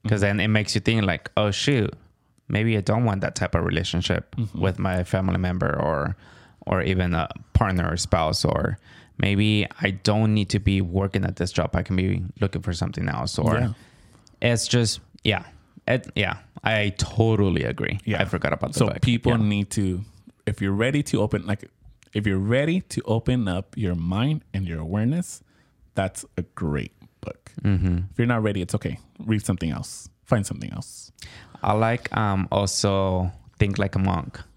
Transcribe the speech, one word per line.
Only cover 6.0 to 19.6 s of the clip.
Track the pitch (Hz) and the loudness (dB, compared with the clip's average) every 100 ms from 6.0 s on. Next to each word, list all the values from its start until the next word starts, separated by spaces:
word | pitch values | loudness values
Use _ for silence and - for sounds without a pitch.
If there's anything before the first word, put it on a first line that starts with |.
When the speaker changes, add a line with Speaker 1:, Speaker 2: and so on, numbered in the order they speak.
| 71 98 - - - _ - | -2 -6 -12 -20 -20 _ -2
Speaker 1:
or | 92 | 0
even | 92 92 90 82 | 2 2 2 0
a | - - - | -2 -6 -2
partner | - 104 92 85 | 0 2 0 0
or | 85 | -2
spouse, | - 85 80 - | 0 2 2 0
or | - - - 101 - - - - | 0 2 0 -4 -10 -20 -18 -2
maybe | 98 101 107 107 98 - | 2 4 4 2 0 -2
I | 101 | -2
don't | 95 - 104 110 | 0 0 2 4
need | 107 98 | 2 2
to | 104 | 0
be | 101 98 | 2 2
working | 87 95 98 98 | 0 0 0 -2
at | 92 95 | -4 -4
this | 90 | -2
job. | - 80 90 | -2 0 -2
I | |
can | 87 90 | 0 0
be | 92 92 90 - | 0 -2 -6 -4
looking | 98 - | -2 -2
for | - | -4
something | 85 85 - 80 | -4 -4 -4 -4
else." | 65 62 - | -4 -4 0
Or | 76 80 | 2 2
Speaker 2:
Yeah. | 120 110 - - - - _ - | 0 -4 -14 -20 -20 -20 _ 0
Speaker 1:
it's | 120 117 - | 2 2 2
just, | 123 113 - - - | 2 2 -2 -10 -2
yeah. | - 101 - - _ - - | 0 0 -4 -20 _ -8 -2
It, | 127 - - | -2 -2 -4
yeah, | 95 - - - | -4 -4 -14 -4
I | 110 110 104 98 | 0 2 0 -2
totally | - - 113 107 98 87 | -4 2 4 4 4 2
agree. | 60 - - 101 - | -2 -2 -4 -4 -2
Speaker 2:
Yeah. | 98 | -2
Speaker 1:
I | 95 | 0
forgot | 90 - | 0 -2
about | - - | -2 -4
the | - | 0
Speaker 2:
So | 110 | 0
Speaker 1:
book. | - | 2
Speaker 2:
people | - 117 123 | 2 2 2
Speaker 1:
Yeah. | 117 107 | 2 2
Speaker 2:
need | 104 | 0